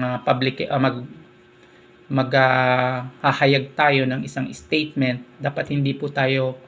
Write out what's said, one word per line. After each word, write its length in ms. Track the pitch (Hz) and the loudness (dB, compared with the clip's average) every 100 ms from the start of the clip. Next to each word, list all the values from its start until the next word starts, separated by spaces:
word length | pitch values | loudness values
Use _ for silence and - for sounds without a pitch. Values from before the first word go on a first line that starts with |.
| 127 | -2
ah, 120 | 123 | -2
public, 480 | - 127 131 - 127 | 0 0 0 -2 -2
ah, 80 | 139 | 0
mag-, 320 | 131 120 127 - - - - _ - - - - - | 0 -2 -10 -18 -20 -20 -20 _ -20 -20 -20 -20 -4
mag-, 240 | 139 127 135 | -2 2 4
ah, 720 | 131 127 127 127 127 127 131 - 139 | 4 4 2 2 0 -2 -8 -2 -2
hahayag 480 | - 139 139 139 | 2 4 2 0
tayo 320 | - 147 139 127 | 0 2 4 0
ng 160 | 131 | -2
isang 240 | 143 135 131 | -6 -6 -8
statement, 720 | - - 156 151 143 127 123 - - | -10 -4 -2 -2 -2 -2 -2 -10 -8
dapat 320 | 143 143 147 | -6 -4 -4
hindi 240 | 143 139 135 | -2 -2 -2
po 160 | 147 | -6
tayo 480 | 139 135 135 131 127 | -2 0 0 -2 -6